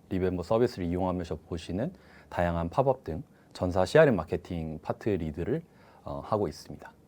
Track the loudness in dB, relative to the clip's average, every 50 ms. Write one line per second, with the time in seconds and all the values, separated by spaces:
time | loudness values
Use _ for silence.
0 | -8 -4 -2 0 0 0 0 -2 0 2 4 4 4 2 2 -2 -4 -2 0 0
1 | 0 0 0 -2 -4 -6 -6 -8 -8 -8 -8 -8 -6 -4 -4 -4 -4 -4 -6 -10
2 | -18 -20 -20 -20 -18 -6 -2 0 0 2 0 0 -2 0 0 2 2 2 0 0
3 | -4 -8 -8 -8 -8 -12 -18 -20 _ -20 -6 -4 -2 0 2 2 2 6 8 8
4 | 8 8 6 2 0 -2 -4 -6 -4 -6 -6 -6 -4 -6 -8 -6 -6 -6 -8 -4
5 | -2 -2 0 0 -2 -4 -4 -4 -4 -2 -4 -4 -6 -10 -18 -20 -20 -20 -20 -16
6 | -12 -10 -8 -8 -4 -2 0 0 0 -2 -4 -8 -14 -16 -16 -16 -16 -20 -20 -20
7 | -20